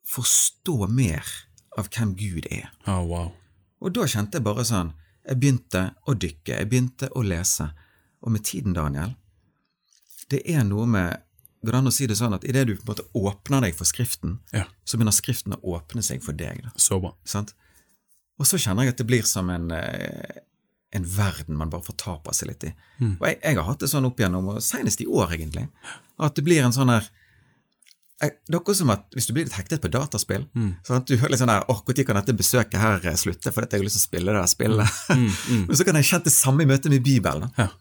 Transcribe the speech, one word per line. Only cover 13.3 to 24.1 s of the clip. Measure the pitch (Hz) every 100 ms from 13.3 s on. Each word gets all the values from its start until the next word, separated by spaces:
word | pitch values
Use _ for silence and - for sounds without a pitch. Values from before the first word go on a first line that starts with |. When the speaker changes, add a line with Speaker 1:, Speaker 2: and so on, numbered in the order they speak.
| 98 - 139 113
Speaker 1:
deg | 85
for | -
Skriften, | - 123 - 80 101 _
Speaker 2:
Ja. | 110 95 _ -
Speaker 1:
så | 113
begynner | 110 101
Skriften | - 123 -
å | 101 95 85
åpne | - -
seg | - 64
for | -
deg | 76 76 -
da. | 120 -
Speaker 2:
Så | - 95
bra. | 90 -
Speaker 1:
Sant? | - 101 104 - _ _ _ _ _ _ _ _
Og | 143
så | 185
kjenner | 113 95
jeg | 131 120
at |
det | 113
blir | 123 107
som | - 90
en, | 87 85
eh, | 82 - - 50 50 50 - _ _ _ _ _
en | - 87
verden | 95 101 - 78 76
man | 80
bare | 82
får | - -
tape | - 82 -
seg | - -
litt | - 78
i. | - _ _
Speaker 2:
Mm. | 120 92
Speaker 1:
Og | -
jeg, | -
jeg | 151 131
har |
hatt | 78 147
det | -
sånn | 147
opp | 127